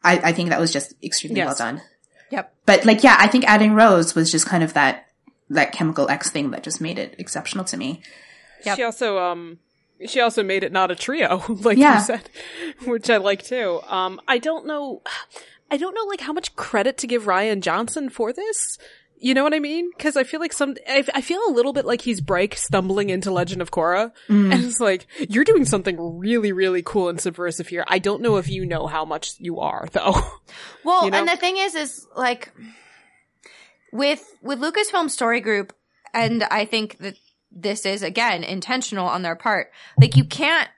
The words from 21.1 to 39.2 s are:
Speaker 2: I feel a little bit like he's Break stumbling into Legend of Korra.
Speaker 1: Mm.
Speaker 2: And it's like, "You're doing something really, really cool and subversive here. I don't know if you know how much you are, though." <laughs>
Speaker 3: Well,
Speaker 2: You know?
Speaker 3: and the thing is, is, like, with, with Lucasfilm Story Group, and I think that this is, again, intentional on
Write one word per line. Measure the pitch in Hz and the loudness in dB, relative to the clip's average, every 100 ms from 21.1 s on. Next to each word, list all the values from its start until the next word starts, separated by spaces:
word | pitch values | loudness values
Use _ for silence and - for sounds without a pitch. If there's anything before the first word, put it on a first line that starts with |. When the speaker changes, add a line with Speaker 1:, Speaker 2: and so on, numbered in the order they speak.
Speaker 2:
I | 269 | -4
feel | - 349 453 | -4 -2 0
a | |
little | 240 254 | 2 2
bit | 277 | 0
like | 254 240 | -2 -2
he's | 247 202 | -2 -4
Break | 143 180 202 - | 0 0 0 -4
stumbling | - 202 185 196 202 | -2 -2 0 -2 0
into | 185 196 | -2 -2
Legend | 180 175 185 | -2 -2 -4
of | 175 | -4
Korra. | - 160 185 226 _ - | 0 0 0 -2 _ 2
Speaker 1:
Mm. | 208 196 | 4 6
Speaker 2:
And | 247 | 4
it's | 247 - | 2 0
like, | 226 185 - - | 0 0 -4 -10
"You're | 285 208 | -2 2
doing | 302 440 240 | 6 6 4
something | 202 190 170 | 0 -2 -4
really, | 170 170 196 240 208 | -6 -6 0 0 2
really | 185 190 185 | 0 0 0
cool | 175 208 180 | -2 -2 0
and | 170 | -2
subversive | 185 170 175 165 165 | -6 -4 -6 -6 -8
here. | 170 - | -6 -2
I | 185 | 0
don't | 196 208 | 0 -2
know | 233 208 | 0 0
if | 156 | 0
you | 131 185 | -6 -4
know | 165 143 | -4 -4
how | 156 | -6
much | 160 156 - - | -6 -6 -8 -10
you | 175 165 | -10 -6
are, | - - - | -4 -6 -4
though." | - - | -2 2
<laughs> | 185 - - _ - - - 302 | 0 -2 -10 _ -20 -20 -8 0
Speaker 3:
Well, | 370 330 | 2 4
Speaker 2:
You | |
know? | 240 | 2
Speaker 3:
and | 339 | 2
the | 359 | 0
thing | 359 381 | -2 0
is, | 392 311 | -2 -4
is, | 285 - - - | -8 -10 -14 -4
like, | 254 247 - - 226 - _ _ _ _ _ _ - - - _ _ | -2 -2 -10 -20 -20 -20 _ _ _ _ _ _ -20 -20 -20 _ _
with, | 220 277 294 - _ | -2 -2 -2 -8 _
with | 233 277 | -8 -4
Lucasfilm | 302 330 415 381 311 | -2 -2 -2 0 -2
Story | - 233 233 | -2 0 0
Group, | 202 202 196 - _ _ - | 0 -2 -4 -14 _ _ -8
and | 226 226 233 214 | -2 0 0 0
I | 214 - | -2 0
think | 226 214 - | -4 -4 -10
that | 196 190 _ _ _ | -14 -16 _ _ _
this | 185 196 208 196 | -8 -6 -4 -4
is, | 196 | -4
again, | 190 180 233 180 | -4 -2 0 -2
intentional | 170 190 175 254 247 202 180 | -4 -8 -4 -6 -4 -4 -4
on | 160 | -2